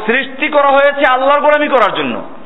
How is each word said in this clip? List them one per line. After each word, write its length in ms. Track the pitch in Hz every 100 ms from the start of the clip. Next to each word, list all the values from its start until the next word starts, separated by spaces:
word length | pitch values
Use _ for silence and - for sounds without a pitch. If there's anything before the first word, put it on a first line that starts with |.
| 214
সৃষ্টি 420 | 254 269 - 302
করা 200 | 294 277
হয়েছে 460 | 269 285 277 285
আল্লাহর 280 | 254 269 285
গোলামি 260 | 285 294 294
করার 280 | 254 202 165
জন্য। 280 | 135 104 87 -